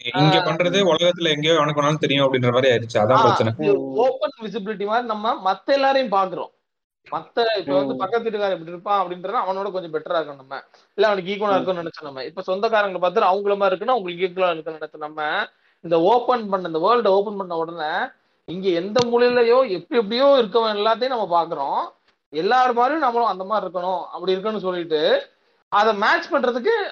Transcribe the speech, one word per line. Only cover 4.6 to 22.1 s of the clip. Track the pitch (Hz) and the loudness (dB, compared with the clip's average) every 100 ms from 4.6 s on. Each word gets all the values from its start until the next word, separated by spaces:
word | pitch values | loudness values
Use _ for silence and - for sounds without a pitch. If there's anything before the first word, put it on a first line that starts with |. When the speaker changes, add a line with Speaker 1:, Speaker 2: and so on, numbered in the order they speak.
| 196 202 202 | -6 -6 -2
Speaker 2:
மாதிரி | 226 240 | -2 -2
நம்ம | 214 220 294 185 | -4 -4 -2 -2
மத்த | 190 - | -2 0
எல்லாரையும் | 277 269 269 247 | 2 2 2 2
பாக்குறோம். | 196 190 165 110 _ _ _ _ _ - | 0 0 -4 -10 _ _ _ _ _ -10
மத்த | 156 160 233 226 208 | -10 -6 -2 0 -2
இப்ப | 143 143 | 0 0
வந்து | 139 | 0
Speaker 3:
ம். | 131 | -2
Speaker 2:
பக்கத்து | 190 233 226 | -2 -2 -2
வீட்டுக்காரர் | 208 196 | -2 -2
இப்படி | 175 160 | -4 -8
இருப்பான் | 175 202 202 | -10 -2 0
அப்படின்றத | 175 180 185 233 190 | -2 -6 -6 -4 -2
அவனோட | 190 196 | -4 -6
கொஞ்சம் | 185 170 | -6 -6
பெட்டரா | 151 156 170 | -6 -4 -4
இருக்கணும் | 147 139 | -4 -10
நம்ம. | 131 135 - _ _ - | -14 -14 -16 _ _ 0
இல்ல | 214 | 2
அவனுக்கு | 202 175 | 0 -4
ஈக்குவலா | 214 202 | -4 0
Speaker 3:
ம். | 190 | 0
Speaker 2:
இருக்கும்னு | 165 175 | 0 -4
நினைச்ச | 165 - | -8 -12
நம்ம. | 151 131 | -14 -12
இப்ப | 135 175 185 | -12 -10 -6
சொந்தக்காரங்களை | 190 220 214 202 180 | -2 0 0 0 -2
பார்த்துட்டு | 180 196 196 | -2 2 2
அவங்கள | 196 202 202 | 2 0 0
மாதிரி | 196 | 0
இருக்குன்னா | 180 220 247 | 0 0 -2
அவங்களுக்கு | 180 175 185 | -2 -4 -4
ஈக்குவலா | 175 185 | 0 -2
இருக்கும்னு | 165 160 156 | -2 -8 -12
நினைச்ச | 151 156 | -12 -12
நம்ம. | 151 156 151 185 220 _ _ _ | -12 -6 -4 -4 -6 _ _ _
இந்த | 165 165 | -2 2
ஓப்பன் | 175 240 247 240 214 | 4 4 2 0 0
பண்ண, | 190 175 | -4 -4
இந்த | 160 | 0
வேர்ல்டு | 190 240 208 | 2 4 4
ஓப்பன் | 196 208 202 | 2 2 -4
பண்ண | 185 165 | -6 -4
உடனே | 165 170 156 185 262 - _ _ - | -6 -6 -4 -4 -6 -10 _ _ -12
இங்க | 180 190 | -4 0
எந்த | 170 196 220 240 | 0 0 -2 0
மூலையிலயோ | 233 247 247 233 254 254 | 2 2 4 4 4 2
எப்படி | 175 - 262 | -2 -4 -2
எப்படியோ | 202 233 277 277 | 0 2 4 4
இருக்கவன் | 208 233 220 208 | 4 0 0 0
எல்லாத்தையும் | 214 220 262 247 | 0 0 -2 -2
நம்ம | 185 | 0
பாக்குறோம். | 170 160 151 139 208 339 - _ | 0 0 -4 -4 -4 -6 -10 _